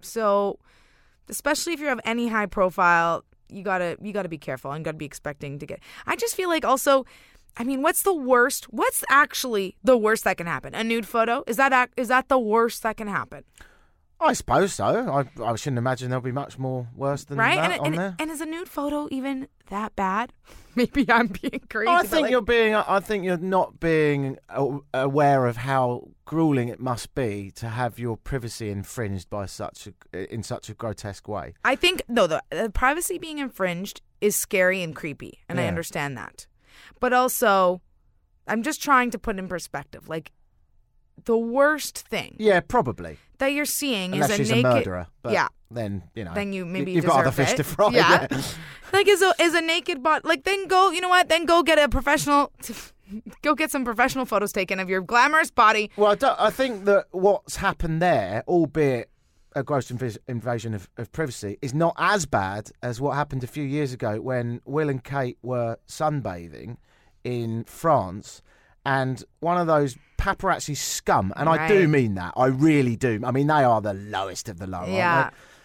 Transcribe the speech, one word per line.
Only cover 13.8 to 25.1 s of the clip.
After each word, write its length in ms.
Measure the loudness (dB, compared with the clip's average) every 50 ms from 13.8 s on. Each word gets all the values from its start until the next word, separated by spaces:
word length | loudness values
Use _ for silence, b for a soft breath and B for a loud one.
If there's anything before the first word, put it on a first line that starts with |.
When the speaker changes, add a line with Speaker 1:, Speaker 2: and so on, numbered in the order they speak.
| b b b b b _ _ 0 2
Speaker 2:
I 100 | 2 2
suppose 380 | 0 0 2 2 2 2 2
so. 120 | 0 -2 0
I, 560 | 0 0 0 0 0 0 -2 -2 -2 -8 -6
I 140 | -4 -4 -4
shouldn't 220 | -4 -4 -4 -2 -2
imagine 300 | 0 -2 -2 -2 -4 -4
there'll 140 | -4 -4
be 80 | -4 -4
much 260 | -6 -6 -8 -8 -10
more 300 | -8 -6 -6 -6 -6 -8 -10 -10
worse 300 | -6 -4 -4 -4 -4 -8
than 140 | -8 -2 0
Speaker 1:
Right? 180 | 2 2 2
Speaker 2:
that 160 | 2 0 0
Speaker 1:
And, 80 | -2 -2
Speaker 2:
on 60 | -2 -2
Speaker 1:
and, 100 | -2 -2
Speaker 2:
there. 180 | -4 -6 -6 -8
Speaker 1:
and 100 | -8 -8
is 100 | -8 -8
a 60 | -8
nude 220 | -8 -8 -10 -10 -10
photo 400 | -8 -6 -4 -4 -4 -4 -6 -6
even 380 | -8 -6 -6 -6 -6 -8 -10 -14 _ _ _ -10
that 280 | -8 -8 -8 -6 -4
bad? 360 | -4 -2 -2 -2 -2 -4 -8 _ _ _ -20 -20
<laughs> 200 | -20 -18 -6 -2
Maybe 340 | 0 0 0 2 0 2 4
I'm 160 | 4 4 2
being 340 | 0 -4 -6 -8 -8 -8 -8 -12 -8
crazy, 200 | -6 -2 2 4
Speaker 2:
I 140 | 4 4
Speaker 1:
but, 40 | 4 2
Speaker 2:
think 140 | 2 2
Speaker 1:
like 80 | 2 4
Speaker 2:
you're 100 | 2 0
being, 320 | 2 2 2 4 4 4
I 280 | 4 2 2 2 0 0
think 240 | 0 -2 -4 -2 0
you're 120 | -2 -2
not 440 | -2 -2 0 2 2 0 0 -4 -4
being 580 | 0 2 4 4 4 2 2 0 -2 -4 -6 -10 _ -8
a-, 300 | -4 -2 -2 -2 -2 -6 -8 -4 -2
aware 520 | -2 0 2